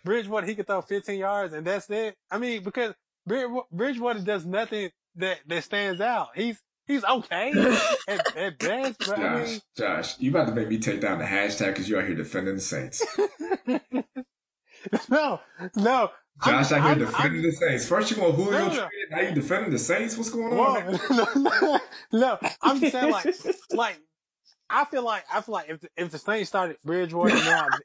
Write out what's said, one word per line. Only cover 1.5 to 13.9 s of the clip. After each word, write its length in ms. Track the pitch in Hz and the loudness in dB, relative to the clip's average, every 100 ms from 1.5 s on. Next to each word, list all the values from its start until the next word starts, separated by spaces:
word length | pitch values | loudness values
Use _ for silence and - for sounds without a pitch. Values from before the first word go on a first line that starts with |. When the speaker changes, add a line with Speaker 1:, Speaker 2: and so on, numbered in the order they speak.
Speaker 1:
and 120 | 156 160 | -4 -4
that's 240 | 196 - | -4 -2
it? 260 | 208 220 190 - | -4 -4 -8 -8
I 100 | 208 | -6
mean, 220 | 247 226 | -4 -4
because 320 | 185 254 233 - _ _ 180 | -6 -4 -4 -6 _ _ -4
Brid-, 240 | 247 247 247 - | -4 -2 -6 -8
Bridgewater 480 | 170 254 240 240 220 | -4 -4 -2 -2 -2
does 260 | 185 202 165 | -2 -4 -2
nothing 440 | 190 226 214 185 _ _ 170 | -4 -4 -4 -8 _ _ -6
that, 240 | 185 180 147 | -4 -4 -4
that 160 | 170 | -6
stands 380 | - 202 202 185 | -2 -2 -2 -2
out. 280 | 220 226 147 170 | 0 -2 -4 -4
He's, 240 | 233 214 _ _ - | -4 -4 _ _ -4
he's 160 | 285 202 | -2 2
okay 480 | 247 - 175 208 - - - 640 | 0 0 -4 0 4 4 4 2
Speaker 2:
<laughs> 140 | 539 - | 0 -2
Speaker 1:
at, 160 | - 659 156 | -2 -2 -2
at 240 | - - | -4 -2
best, 400 | 220 233 269 220 | -4 -2 -2 -4
but 140 | 196 208 | -4 -2
I 40 | 202 240 | 0 -2
Speaker 3:
Josh, 80 | 233 | -2
Speaker 1:
mean 140 | 220 - - | -6 -12 -4
Speaker 3:
Josh, 420 | 104 85 - - | -2 -2 -4 -2
you 100 | 127 | 0
about 160 | 165 123 | 2 2
to 60 | 113 | 0
make 120 | 110 | 0
me 80 | 110 | 0
take 220 | - 101 | 0 -2
down 180 | 101 90 | -2 -2
the 60 | 87 | -2
hashtag 500 | 98 101 - 101 95 | 0 -2 0 -2 -2
'cause 120 | 95 | -2
you 100 | 104 | -2
out 60 | 95 | 0
here 100 | 80 | -4
defending 400 | - 95 95 95 | -4 -4 -4 -4
the 60 | |
Saints. 420 | - 73 65 - 453 - 403 - 339 381 - | -4 -6 -6 -4 -4 0 -2 -2 -6 -6 -2
Speaker 1:
<laughs> 480 | 254 - | -4 -2